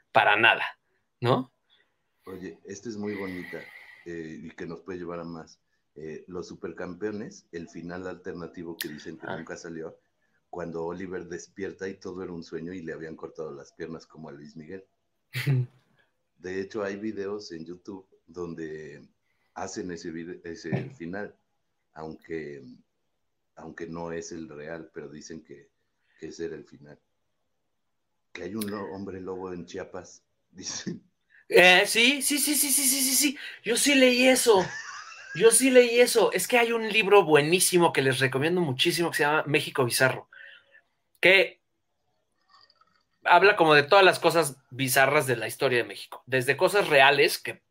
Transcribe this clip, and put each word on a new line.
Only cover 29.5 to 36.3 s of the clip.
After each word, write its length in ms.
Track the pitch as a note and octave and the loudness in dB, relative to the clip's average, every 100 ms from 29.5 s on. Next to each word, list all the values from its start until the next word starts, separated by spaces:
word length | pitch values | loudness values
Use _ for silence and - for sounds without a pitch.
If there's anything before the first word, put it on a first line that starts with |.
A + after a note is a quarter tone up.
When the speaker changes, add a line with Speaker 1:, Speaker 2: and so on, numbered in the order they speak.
Speaker 2:
en 120 | F2+ E2+ | -12 -12
Chiapas, 560 | F#2+ F2+ F#2 F2+ - _ _ | -14 -12 -16 -18 -20 _ _
<laughs> 140 | _ | _
dicen. 500 | F2+ - - - E3 _ _ _ _ _ | -16 -12 -10 -10 -14 _ _ _ _ _
Speaker 1:
Eh, 340 | F#3+ F3+ F3+ G3+ | 8 8 8 4
sí, 340 | A3 B3 C#4+ | 2 2 2
sí, 160 | B3+ C#4+ | -2 -2
sí, 160 | C#4+ C#4 | -2 -2
sí, 140 | C#4+ | 0
sí, 140 | B3+ | 0
sí, 180 | C4 C#4 | 0 0
sí, 140 | C4 B3+ | 0 0
sí. 220 | C#4+ - - - | 0 -4 -14 -12
Yo 140 | G3 A#3 | -4 0
sí 180 | C4+ C#4 | 2 6
leí 320 | B3+ B3 C4 | 6 6 4
eso. 360 | B3+ - G3 F3 - - - - - - | 4 6 4 4 -6 -14 -16 -16 -20 -12
Yo 180 | D#3 A3+ | 4 6
sí 180 | A3+ C4 | 6 8
leí 280 | B3+ A#3+ A#3+ | 8 8 4
eso. 300 | B3 A#3 F3 | 4 4 4